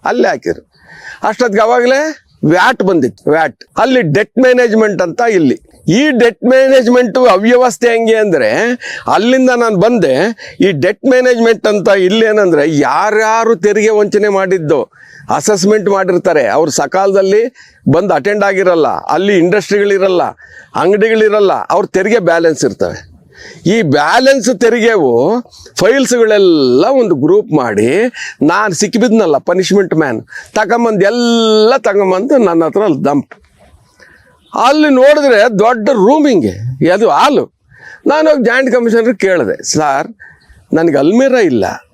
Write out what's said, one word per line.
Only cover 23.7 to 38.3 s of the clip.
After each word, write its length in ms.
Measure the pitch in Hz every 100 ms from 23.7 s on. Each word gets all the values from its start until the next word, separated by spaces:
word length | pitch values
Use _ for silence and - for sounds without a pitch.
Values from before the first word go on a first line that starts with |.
| 220
ಬ್ಯಾಲೆನ್ಸ್ 760 | 180 143 151 214 262 269 202 214
ತೆರಿಗೆವು 840 | 233 233 226 170 139 117 139 233 - - - -
ಫೈಲ್ಸ್‌ಗಳೆಲ್ಲ 1080 | 185 269 254 240 226 208 190 165 131 123
ಒಂದು 300 | 196 269 226
ಗ್ರೂಪ್ 380 | 151 147 196 -
ಮಾಡಿ, 600 | 151 123 104 113 160 247 - - -
ನಾನು 320 | 147 180 214
ಸಿಕ್ಕಿಬಿದ್ನಲ್ಲ 640 | 170 208 226 240 226 190 143
ಪನಿಷ್ಮೆಂಟ್ 560 | - 180 185 196 185
ಮ್ಯಾನ್, 280 | 156 151 113 - - -
ತಗೊಂಬಂದು 520 | - 214 233 233 214 196
ಎಲ್ಲ 680 | 240 240 233 226 214 214 269
ತಗೊಂಬಂದು 580 | 233 202 196 185 233 285
ನನ್ನ 280 | 208 170
ಹತ್ರ 180 | 160 196
ಅಲ್ಲಿ 220 | 214 139
ಡಂಪ್. 300 | 139 143 - - _ _ _ _ _ _ - _ _ _ _ - 233
ಅಲ್ಲಿ 260 | 302 302
ನೋಡಿದ್ರೆ 640 | 262 262 302 285 226 226 208
ದೊಡ್ಡ 300 | 214 247 208
ರೂಮ್ 400 | 254 190 302 294
ಹಿಂಗೆ, 600 | 220 113 92 117 131 151
ಅದು 180 | 185 214
ಹಾಲು. 440 | 147 247 262 127 _ _ _ - - -
ನಾನು 240 | 294 311